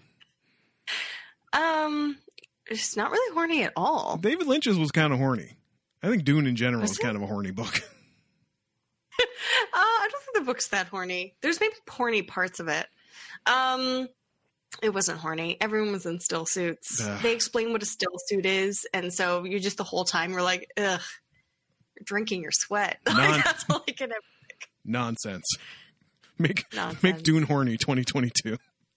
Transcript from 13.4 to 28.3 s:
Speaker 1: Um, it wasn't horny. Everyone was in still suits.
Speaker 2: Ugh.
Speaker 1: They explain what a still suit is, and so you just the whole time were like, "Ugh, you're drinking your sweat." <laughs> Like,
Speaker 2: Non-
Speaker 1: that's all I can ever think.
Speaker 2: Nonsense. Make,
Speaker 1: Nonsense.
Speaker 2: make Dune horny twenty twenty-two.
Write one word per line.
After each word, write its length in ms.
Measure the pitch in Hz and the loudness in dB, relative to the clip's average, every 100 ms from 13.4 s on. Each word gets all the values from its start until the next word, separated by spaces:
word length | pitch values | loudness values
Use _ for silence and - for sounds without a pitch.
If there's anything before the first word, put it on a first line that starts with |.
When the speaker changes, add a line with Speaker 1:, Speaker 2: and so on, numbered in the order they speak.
| - | 2
Speaker 1:
Um, 640 | 254 262 254 262 254 254 _ _ _ _ _ - - | 4 4 2 0 -2 -4 _ _ _ _ _ -20 -2
it 80 | 220 | 0
wasn't 260 | 190 - 160 | 0 0 -2
horny. 380 | 160 160 165 175 | -4 -4 -4 -2
Everyone 300 | 214 214 214 | 0 0 0
was 120 | 196 175 | -2 -4
in 140 | 170 | -4
still 260 | - 170 165 | -2 -2 -2
suits. 560 | - 175 165 - - | -2 -2 -4 -6 -4
Speaker 2:
Ugh. 200 | 208 208 | -4 0
Speaker 1:
They 120 | 233 | 0
explain 380 | 233 - 240 226 | 0 0 0 0
what 100 | 226 | -2
a 40 | 208 | -4
still 260 | - 185 180 - | -4 -4 -4 -4
suit 180 | 202 190 | 0 2
is, 400 | 190 196 196 - | 2 2 -2 -4
and 200 | 190 175 | -4 -2
so 300 | 175 180 180 | 0 0 0
you 160 | 180 202 | 0 -2
just 180 | 190 - | -2 -4
the 60 | |
whole 200 | 190 180 180 | -4 -2 0
time 260 | 175 170 | 0 0
were 80 | 185 | 0
like, 280 | 180 180 - - | 2 0 -2 -2
"Ugh, 240 | 202 180 - - _ _ _ _ _ _ _ - | 0 0 -4 -14 _ _ _ _ _ _ _ -18
you're 60 | |
drinking 380 | - 202 220 190 | -4 -2 0 -4
your 100 | 151 | 0
sweat." 480 | - - 208 190 - | -2 0 0 0 0
<laughs> 40 | - | 2
Like, 100 | - | 6
Speaker 2:
Non- 240 | 139 - | 6 6
Speaker 1:
that's 220 | 349 320 - | 4 2 2
all 140 | 311 - | 0 0
I 40 | |
can 200 | 262 254 | -6 -4
ever 80 | 220 - _ - | -6 -10 _ -20
think. 220 | - - _ 104 | -20 -20 _ -4
Speaker 2:
Nonsense. 600 | 120 120 113 110 92 - - - - - _ _ _ _ - | -2 0 -4 -6 -6 -4 -4 -6 -20 -20 _ _ _ _ 0
Make, 280 | 170 190 - | 0 0 -4
Speaker 1:
Nonsense. 300 | - 180 170 | -4 -6 2
Speaker 2:
make 200 | 185 175 | 2 2
Dune 200 | 160 160 | 4 4
horny 340 | 151 143 131 113 | 4 2 2 0
twenty 260 | - 131 | 0 0
twenty-two. 540 | 123 - 123 | 0 0 0